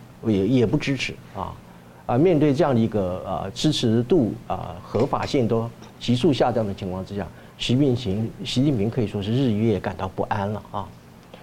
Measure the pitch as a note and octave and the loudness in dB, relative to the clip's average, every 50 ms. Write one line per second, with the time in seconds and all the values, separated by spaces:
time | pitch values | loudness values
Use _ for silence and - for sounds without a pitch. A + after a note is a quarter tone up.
0 | - - - - - A2+ G#2 F#2+ G2 G#2+ C3+ B2+ A2+ G2 D3+ D3 - C#3 C3+ B2 | -18 -20 -18 -4 0 2 2 2 4 4 4 4 4 4 2 0 0 -2 -2 -2
1 | - - - - - - - G2 F2 E2+ E2+ - - - - - - - - - | -4 -6 -8 -10 -14 -12 -10 -8 -8 -8 -10 -14 -18 -20 -20 -20 -20 -20 -20 -10
2 | - - A#2 B2 D#3+ F#3+ E3+ C#3+ D3+ D3+ C3+ - E3+ D3 B2+ A2+ A2+ G#2+ - G#2 | -4 0 2 4 4 4 4 4 4 4 4 4 4 4 4 4 2 2 0 0
3 | F#2+ F2+ F2+ F2+ C2+ F#2+ F#2 - F2 G2 - - - D#3 C#3 - C3 A2+ A2 A#2+ | -2 -2 -4 -4 -6 -6 -6 -4 -6 -6 -6 -2 0 0 0 2 2 2 2 2
4 | B2 - G3 E3 A#2 F#2+ - - - - F#2 F2+ E2+ E2+ E2+ F2 - - - G#2 | 2 4 4 4 4 2 -2 -4 -6 -6 -6 -6 -6 -8 -12 -14 -10 -4 -2 0
5 | A2+ - - B2 B2 A#2+ - C#3 A#2 G2+ A#2 A2+ A2+ A#2 - - - - - - | 0 0 0 -2 -2 0 0 0 2 2 0 0 -2 -4 -8 -14 -18 -20 -18 -6
6 | - - B2 B2 - E3+ C3 - D#3 B2+ G#2+ A#2 A2 G2 F#2+ - G#2+ F#2 F#2 F#2 | -2 0 0 2 4 2 4 4 2 2 2 0 -2 -2 -4 -6 -6 -6 -6 -6
7 | F#2 - G2+ G2+ F2 D#2 - - - - - - - - A#2+ C3 D3 C3+ A#2+ A#2+ | -8 -8 -8 -8 -8 -8 -10 -16 -20 -20 -12 -6 -2 0 2 4 4 2 2 0
8 | - F#2+ F#2 G#2+ A2+ - - - E3+ - - B2 C3+ D#3+ C3+ G2+ G2 A#2 - C3+ | -2 -2 -2 -2 -4 -4 -6 -8 -10 -4 0 2 2 2 2 2 0 0 0 0
9 | A2 G2 - G#2 F#2+ G#2 A2+ C3 C#3 B2 G#2 G#2 A2+ A#2 G#2 F#2 - G#2 F2+ F2 | -2 -2 -2 -4 -2 -2 0 0 2 2 2 2 2 2 2 0 -2 -4 -6 -6
10 | F#2+ F#2 - - G2 - - G#2 G2 G#2 G#2+ G2+ - - - G#2 G2+ - - - | -6 -6 -4 -4 -4 -2 -2 -2 -2 -4 -4 -6 -8 -10 -10 -10 -10 -10 -14 -20
11 | - - - - - - - - | -20 -20 -20 -20 -20 -20 -20 -20